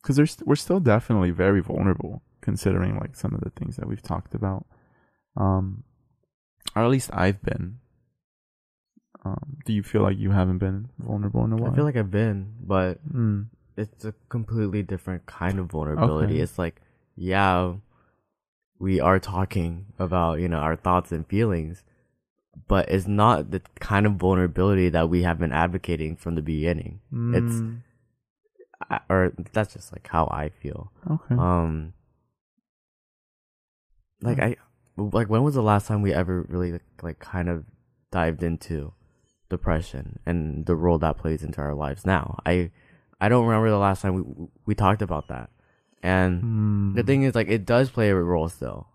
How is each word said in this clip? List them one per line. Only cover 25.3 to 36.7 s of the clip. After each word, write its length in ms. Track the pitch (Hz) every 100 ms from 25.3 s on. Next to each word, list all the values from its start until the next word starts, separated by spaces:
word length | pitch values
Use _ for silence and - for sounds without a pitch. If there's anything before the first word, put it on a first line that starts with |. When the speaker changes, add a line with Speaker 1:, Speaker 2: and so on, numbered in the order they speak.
| 82
Speaker 2:
been 120 | 82
advocating 640 | 69 87 90 - 80 78
from 200 | 82 87
the 60 | 82
beginning. 600 | 78 78 82 80 82 95 _
It's, 500 | 123 117 120 117 113
Speaker 1:
Mm. 200 | 113 117 - _ _ _ _ _ _ _ - - -
Speaker 2:
I, 100 | - _
or 240 | 95 92 - 87
that's 200 | 110 107
just, 180 | - -
like, 160 | - -
how 200 | 80 78
I 180 | 55 76
feel. 420 | - 71 - - _ 180
Speaker 1:
Okay. 260 | 156 -
Speaker 2:
Um, 580 | 123 90 87 82 80 80 - _ _ _ _ _ _ _ _ _ _ _ _ _ _ _ _ _ _ _ _ _ _
like, 160 | 113 139
Speaker 1:
Hmm. 60 |
Speaker 2:
I, 120 | 117 - _ _ _ -
like, 320 | 104 98 104
when 140 | 110
was 120 | 143
the 80 | 135
last 240 | 107 104 -
time 140 | 107
we 120 | 101
ever 280 | 80 90 90
really, 280 | - 90 87